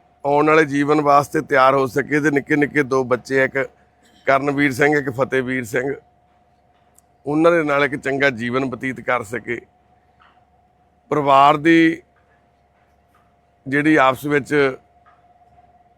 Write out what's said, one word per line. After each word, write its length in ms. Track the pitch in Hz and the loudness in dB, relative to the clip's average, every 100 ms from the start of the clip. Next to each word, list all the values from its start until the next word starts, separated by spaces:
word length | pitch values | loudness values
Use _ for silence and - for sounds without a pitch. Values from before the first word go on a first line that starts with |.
| _ _ 143 | _ _ -2
ਆਉਣ 220 | 143 151 | 0 2
ਵਾਲੇ 180 | 156 156 | 2 2
ਜੀਵਨ 360 | 143 143 151 | 0 0 0
ਵਾਸਤੇ 400 | 143 143 139 160 | 2 2 2 -4
ਤਿਆਰ 340 | 123 139 131 139 | 0 2 4 2
ਹੋ 120 | 131 | 0
ਸਕੇ। 280 | 143 127 147 | -4 -2 -2
ਇਹਦੇ 160 | 151 | 0
ਨਿੱਕੇ 240 | 143 127 151 | -2 0 0
ਨਿੱਕੇ 280 | 147 143 | 0 -2
ਦੋ 200 | 131 131 | -2 -2
ਬੱਚੇ 380 | 127 123 - 135 | -2 -4 -2 -2
ਆ, 20 | |
ਇੱਕ 260 | 131 135 131 _ _ _ _ _ - | -2 -2 -8 _ _ _ _ _ -2
ਕਰਨਵੀਰ 480 | 135 143 139 143 | 0 0 -2 -2
ਸਿੰਘ, 240 | 120 147 147 | 0 0 0
ਇੱਕ 120 | 135 | -2
ਫਤਿਹਵੀਰ 540 | 117 127 131 123 131 | -4 -2 -2 -4 -6
ਸਿੰਘ, 320 | 117 131 135 - - _ _ _ _ _ _ _ _ _ _ _ 139 | -6 -6 -6 -10 -16 _ _ _ _ _ _ _ _ _ _ _ -4
ਉਹਨਾਂ 260 | 151 165 | 0 2
ਦੇ 120 | 170 | 2
ਨਾਲ 200 | 151 143 | 0 0
ਇੱਕ 120 | 143 135 | -2 -4
ਚੰਗਾ 340 | 135 135 139 | -6 -2 -2
ਜੀਵਨ 360 | 113 120 127 131 | -2 -4 -4 -4
ਬਤੀਤ 360 | 120 131 120 | -6 -10 -8
ਕਰ 220 | 117 123 | -4 -4
ਸਕੇ। 380 | 101 117 107 117 - _ _ _ _ _ _ _ _ _ _ _ _ _ - | -6 -10 -8 -10 -12 _ _ _ _ _ _ _ _ _ _ _ _ _ -6
ਪਰਿਵਾਰ 480 | 147 139 135 143 151 | -2 4 6 6 4
ਦੀ 440 | 151 165 165 170 - _ _ _ _ _ _ _ _ _ _ _ _ _ _ _ 135 | 4 4 2 -2 -10 _ _ _ _ _ _ _ _ _ _ _ _ _ _ _ -6
ਜਿਹੜੀ 280 | 143 151 156 | -2 2 4
ਆਪਸ 300 | 131 127 147 | 2 0 -2
ਵਿੱਚ 520 | 147 113 147 135 131 _ _ _ _ _ _ _ _ _ _ _ | -4 -2 0 0 -4 _ _ _ _ _ _ _ _ _ _ _